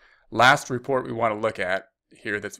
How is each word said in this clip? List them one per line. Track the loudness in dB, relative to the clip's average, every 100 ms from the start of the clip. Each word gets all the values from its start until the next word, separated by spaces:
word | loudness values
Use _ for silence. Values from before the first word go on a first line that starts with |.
| _ _ -8
Last | 4 6 6 0
report | -8 -2 -4 -4
we |
wanna | -2 -2 0
look | -4 -4
at | -4 -4 -6 _ _
here | _ -8 -6
that | -8